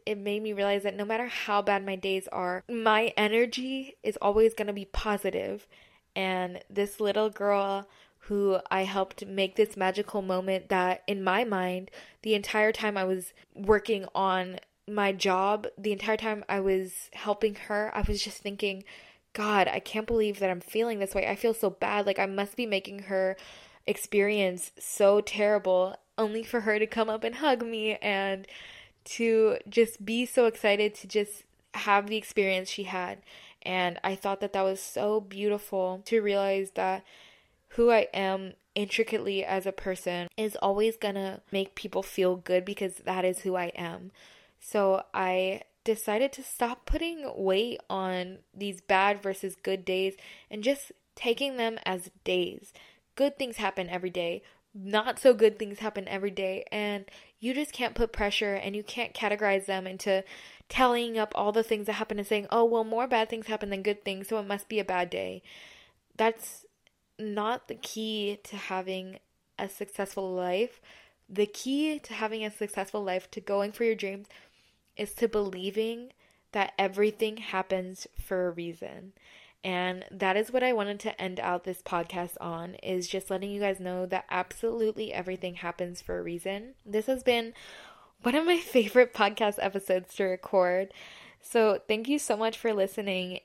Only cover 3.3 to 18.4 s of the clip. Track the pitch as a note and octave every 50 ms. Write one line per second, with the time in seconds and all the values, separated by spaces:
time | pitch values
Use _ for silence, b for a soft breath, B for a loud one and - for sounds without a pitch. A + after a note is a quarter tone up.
3.3 | A3 A#3 A#3+ A#3 A#3 B3+ B3+ C4 C4+ C4+ C4 C#4 - _ - G#3+ G#3 - - G3+
4.3 | G3+ A3 A3 A3+ A3 - G#3 G#3 G3+ G3+ F#3+ - - - - A3 G#3 G3 - F#3+
5.3 | - F3+ - G3 G3 G#3 - b b b b b b b b _ _ - F#3+ F#3+
6.3 | F#3 F#3 F3+ F3+ F3+ - - - G3 G3+ G3+ G3+ - - G#3+ G3+ G3 G#3+ G#3+ G#3+
7.3 | G#3 - G3+ G3+ G3+ G3+ G3 G3 G3 G3 G3 b b b b b b _ - -
8.3 | G#3 G3+ G3+ G3 F#3+ F3+ - - - F#3+ F#3+ G3 G3 G3 F#3+ F#3+ - - G3+ G3
9.3 | F#3+ G3 G3 F#3+ F#3+ - G#3+ G#3 - F#3+ F#3+ F#3 F#3+ G#3 G3+ - - G#3 F#3+ F#3
10.3 | F#3 F#3 F#3 F#3+ F#3+ F#3 - - G3+ F#3 F3+ F3+ F#3 - - - G3+ G3 F#3+ F#3
11.3 | F#3 G#3 B3 A#3 G3+ F#3 F3+ F3+ F3+ F#3 F#3+ - B B B B B B - A3
12.3 | G#3+ G#3 G3+ - - G#3+ G#3+ G#3+ G#3+ - A3 G#3+ G#3 G3 F#3+ F#3 F#3+ F#3 F3+ -
13.3 | b b b _ _ - G3 G3 G#3+ G3+ G#3 - A3+ G3 F#3+ - - - F#3+ F#3+
14.3 | F#3 F#3 F3+ F#3 F#3 F#3 - _ _ _ _ - G#3 G#3 G3+ G3 G3 F#3 - G3
15.3 | F#3 F#3 F#3+ G3+ G#3+ G#3+ G#3 - - - G3+ G#3+ G3+ G3 G#3+ A3+ A3 G#3+ A3 A3
16.3 | G#3+ G#3 G3+ - - G3 F#3+ G3 F#3+ F#3+ F#3+ F#3 - - - - - - - G#3+
17.3 | G3+ G#3 - G#3+ G#3 - - - G#3+ G#3 G#3+ G#3+ - - G3 - G#3 G3+ - G#3+
18.3 | - -